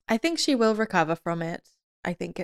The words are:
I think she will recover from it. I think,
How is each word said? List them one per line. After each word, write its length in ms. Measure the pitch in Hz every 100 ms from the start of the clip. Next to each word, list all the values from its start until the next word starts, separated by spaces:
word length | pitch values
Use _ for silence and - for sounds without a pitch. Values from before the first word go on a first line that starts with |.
| -
I 80 | 226
think 240 | 330 320
she 160 | - 254
will 180 | 220
recover 440 | 214 220 180 160 165
from 240 | 170 170
it. 260 | 165 175 _ _ _ _
I 100 | 180
think, 300 | 175 175 -